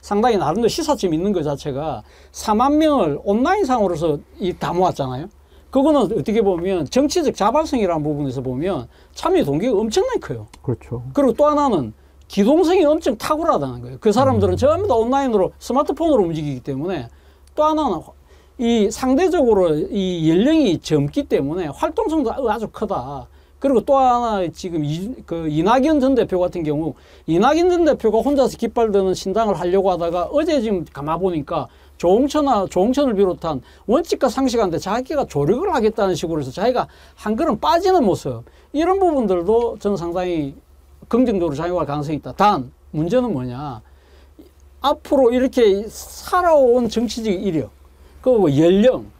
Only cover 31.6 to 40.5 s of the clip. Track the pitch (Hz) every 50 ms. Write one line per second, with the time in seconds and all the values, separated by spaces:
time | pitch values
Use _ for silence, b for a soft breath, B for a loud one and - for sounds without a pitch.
31.6 | 127 - b b b b b _ - 170 185 226 269 285 - 302 294 277 254 208
32.6 | 190 - - 185 185 220 - 269 294 262 220 185 202 185 170 - - 165 151 131
33.6 | b b b b b b 214 294 339 - - - - 254 208 - 269 262 226 233
34.6 | 220 185 160 - - 190 202 240 254 - 330 285 240 - - 147 143 147 208 247
35.6 | 359 415 330 277 214 220 214 - 208 190 180 151 - 165 165 156 143 127 131 -
36.6 | 190 240 254 233 - b b b b b b b - 208 214 226 320 320 - -
37.6 | - 294 320 339 370 370 381 359 269 196 160 - - 151 123 113 120 b b b
38.6 | b b - 277 320 339 381 392 392 349 311 269 240 196 185 175 170 175 220 233
39.6 | 240 233 - 214 - 202 202 170 170 170 170 185 185 180 175 160 147 139